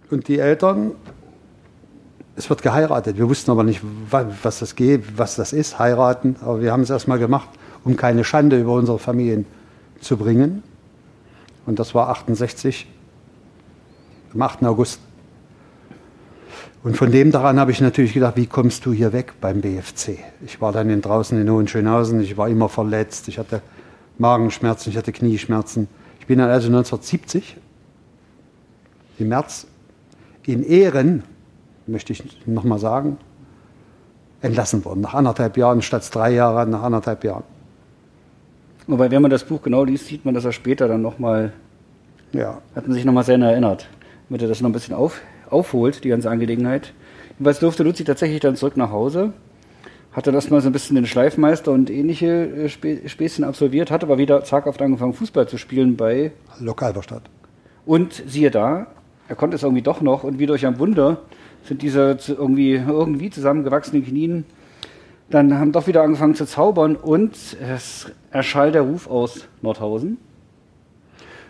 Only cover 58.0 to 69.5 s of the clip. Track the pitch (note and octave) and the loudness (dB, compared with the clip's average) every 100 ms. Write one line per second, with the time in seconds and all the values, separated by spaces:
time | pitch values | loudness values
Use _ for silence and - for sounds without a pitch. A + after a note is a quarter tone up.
58 | F3+ - C3+ C#3 C#3+ A2+ A#2 F3 A#3 - | 2 -6 -8 0 2 4 0 -2 -6 -18
59 | _ _ - - D#3 C#3+ C#3+ B2+ C3 F3 | _ _ -14 -4 -4 -2 0 0 0 0
60 | D3 C3+ C3+ C3+ D3 C#3+ C3 B2 F3 F3+ | 0 0 -2 -4 -2 0 -2 0 0 2
61 | C#3 E3 - - - - - C3+ D3 C#3 | 2 0 -8 -20 -20 -20 -12 -6 -2 2
62 | C#3 C3 - C#3 C#3 C3+ C3+ C3 B2+ D3+ | 2 0 -4 -4 0 2 2 2 0 0
63 | D#3+ C#3+ F3 D3 C#3 D3+ C3+ D3 - D3 | -2 -4 -6 -4 -2 0 0 -2 -2 -2
64 | B2+ C#3 E3 E3+ - - - - - - | -2 -2 -2 -4 -8 -16 -20 -20 -20 -20
65 | - - - D3 C#3+ C#3+ D3+ E3 F#3 E3 | -20 -20 0 4 4 4 2 2 2 4
66 | D#3 D3 D#3 D#3 C#3+ C#3+ G3 F3+ D#3 D3+ | 4 4 2 2 -2 0 2 4 2 0
67 | D#3 E3 A3 - - - B2+ B2+ - - | 0 2 2 -4 -18 -12 -8 -8 -10 -16
68 | - - _ C3+ C3 D3 D3 D#3 C3 E3+ | -18 -20 _ -4 -2 2 4 4 2 -2
69 | - B2 A#2+ - - | -4 -2 -2 -6 -20